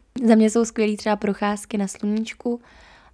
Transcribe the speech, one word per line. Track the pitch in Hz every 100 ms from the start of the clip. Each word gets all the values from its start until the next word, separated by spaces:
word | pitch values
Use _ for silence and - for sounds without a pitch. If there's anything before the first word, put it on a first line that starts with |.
| _ - 233
Za |
mě | 220 214
jsou | 233
skvělý | 226 - 214 208
třeba | 220 208
procházky | 208 196 208 208 - 208
na | 196
sluníčku, | - 208 214 226 - 247 240 _ - - - -